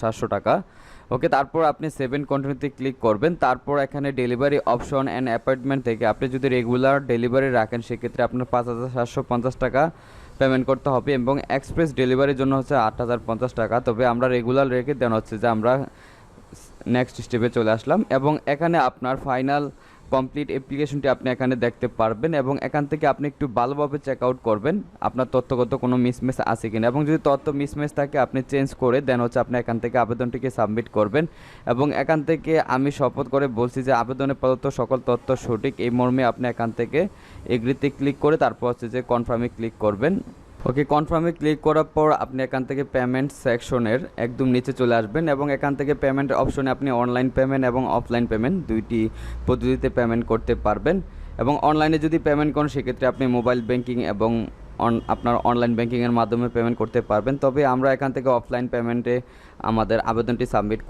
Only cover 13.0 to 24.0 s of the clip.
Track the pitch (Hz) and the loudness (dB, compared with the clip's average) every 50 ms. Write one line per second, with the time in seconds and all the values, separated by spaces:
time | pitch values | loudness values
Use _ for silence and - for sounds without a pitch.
13 | 123 117 120 117 - - 113 110 123 127 - 120 110 104 110 123 123 127 113 107 | -2 -2 -2 -2 -2 -4 -4 -2 -4 -4 -2 -2 -2 0 0 0 0 0 0 2
14 | 127 123 120 120 127 127 127 123 113 120 127 135 139 131 123 127 123 139 147 120 | 2 2 2 2 2 2 2 2 0 2 2 2 2 2 2 0 0 -2 -2 0
15 | 127 120 113 110 - - 113 107 113 117 113 110 107 120 127 139 131 - - - | 0 2 2 0 -2 -4 -4 -2 0 2 2 2 2 2 2 2 0 -4 -10 -18
16 | - - - - - - - - - - - - - - - - - - 120 127 | -20 -20 -20 -20 -20 -20 -20 -20 -20 -20 -20 -20 -20 -20 -20 -10 -2 0 2 2
17 | 127 123 - - 117 - 127 117 117 123 - 120 113 107 110 113 - 139 160 202 | 2 0 -4 -10 -6 -4 -2 0 0 0 0 2 2 2 2 0 0 0 0 0
18 | 214 - - 135 135 147 151 139 - - 143 143 165 170 170 160 131 127 - - | 2 2 0 0 2 0 0 -2 -2 -2 -2 0 0 0 2 2 2 2 0 -2
19 | 127 127 135 135 - 143 127 127 131 135 143 147 147 135 - - - - - - | -4 -4 -4 -4 -4 -2 -2 -2 0 0 0 0 -2 -4 -8 -14 -20 -20 -20 -20
20 | - - 135 131 131 131 - 147 147 - - 131 135 - 139 139 151 143 139 143 | -8 -2 -2 0 0 -2 -4 -6 -6 -4 -4 -6 -6 -6 -6 -4 -4 -4 -2 -2
21 | 135 135 123 - - 127 123 - 131 127 131 120 120 120 - - 127 117 - - | 0 0 0 0 0 -2 -2 0 0 0 0 0 0 -2 -2 -2 -4 -4 0 0
22 | 113 110 113 104 131 165 165 143 127 131 143 - - 135 - 147 147 139 160 151 | 0 0 0 0 -2 -2 0 0 0 0 -2 -2 -4 -4 -2 -2 -2 -2 -2 0
23 | 156 143 131 - 139 147 139 - 147 135 104 120 120 131 143 143 147 143 139 147 | 2 2 2 0 -2 -6 -4 -4 -6 -2 0 0 0 0 0 -2 -2 -2 -4 -4